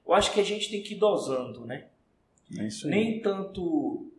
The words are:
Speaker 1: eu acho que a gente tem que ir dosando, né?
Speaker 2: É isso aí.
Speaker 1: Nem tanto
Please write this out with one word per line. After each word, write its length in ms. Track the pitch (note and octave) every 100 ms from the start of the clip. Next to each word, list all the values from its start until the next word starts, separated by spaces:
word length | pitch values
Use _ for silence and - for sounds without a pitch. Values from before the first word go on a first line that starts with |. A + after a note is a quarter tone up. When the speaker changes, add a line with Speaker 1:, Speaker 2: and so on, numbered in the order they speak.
| -
Speaker 1:
eu 80 |
acho 180 | F#3 G3+
que 80 | G#3+
a 40 |
gente 260 | G3 G#3 -
tem 100 | G#3
que 120 | -
ir 40 | G3
dosando, 680 | G#3 F3 C3+ C3 B2 A#2+ A#2
né? 220 | C3+ - _ _ _ _ _ - -
Speaker 2:
É 80 | G#2+
isso 200 | - D3+
aí. 40 |
Speaker 1:
Nem 280 | G3 A3+ A3
tanto 880 | G#3 F#3+ F#3+ - E3+ D3+ C3 - -